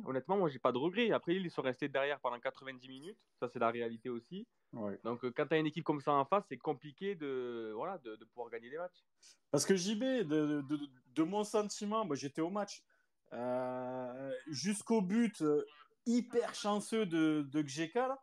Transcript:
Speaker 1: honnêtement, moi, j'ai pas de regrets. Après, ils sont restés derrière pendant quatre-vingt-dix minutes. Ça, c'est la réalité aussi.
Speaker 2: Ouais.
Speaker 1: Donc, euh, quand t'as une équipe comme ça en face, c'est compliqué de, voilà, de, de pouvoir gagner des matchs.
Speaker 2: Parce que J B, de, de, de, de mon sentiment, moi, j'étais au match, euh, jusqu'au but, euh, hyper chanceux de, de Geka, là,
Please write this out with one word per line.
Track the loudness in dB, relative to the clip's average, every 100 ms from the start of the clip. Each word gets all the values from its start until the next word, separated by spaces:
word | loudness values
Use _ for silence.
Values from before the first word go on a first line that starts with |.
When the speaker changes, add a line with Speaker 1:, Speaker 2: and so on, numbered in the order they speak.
Speaker 1:
honnêtement, | 0 -2 2 2
moi, | 2
j'ai | 2
pas | 2
de | 2
regrets. | 0 2 4
Après, | 2 2 0
ils | 0
sont | -2
restés | -2 -2 -2
derrière | 0 0 0
pendant | -2 -2
quatre-vingt-dix | -4 -6 -12 -12 -14
minutes. | -14 -14 -16 _ _
Ça, | -6
c'est | 2
la | 2
réalité | 2 -2 -4 -6
aussi. | -8 -8 -10 -10 _ _
Speaker 2:
Ouais. | -6 -6 -4
Speaker 1:
Donc, | -4 -4
euh, | -4
quand | -2 2
t'as | 2
une | 2
équipe | -2
comme | -2 0
ça | 2
en | 2
face, | 4 0 0
c'est | -6
compliqué | -4 -4 -8 -8 -6
de, | -4 -4 -4 -4 -4 -6 -6
voilà, | -6 -8
de, | -10 -14
de |
pouvoir | -16 -12 -10
gagner | -10 -10
des | -8
matchs. | -10 -12 _ _ -20 -20 _
Speaker 2:
Parce | 0
que | 4 4
J | 4
B, | 0
de, | 2 2
de, | 2 2 2 0
de, | 0 -4 -4 -14 _
de | 0
mon | 0 0
sentiment, | 0 0 0 -4 -2 0
moi, | 0 -2
j'étais | -4 -2
au | -2
match, | -2 -4 -8 _ _ _ _ _
euh, | -6 -2 0 -2 -4 -4 -6 -6 -8 -8 -8 -8
jusqu'au | -4 -2 -4 2 2
but, | 4 2 2 2
euh, | 2 2 0 -10 -20 _ 0
hyper | 2 2 0 -2 -2
chanceux | 0 0 2 0 2
de, | 4 6 4 2
de | 0 0
Geka, | -2 -2 0 0
là, | -2